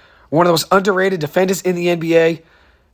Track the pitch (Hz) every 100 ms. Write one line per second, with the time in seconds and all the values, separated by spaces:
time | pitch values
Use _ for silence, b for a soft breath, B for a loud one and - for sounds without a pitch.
0 | b b b 147 175 165 - 190 196 185
1 | 190 185 151 - 190 190 185 180 175 170
2 | 165 165 165 160 b b b b b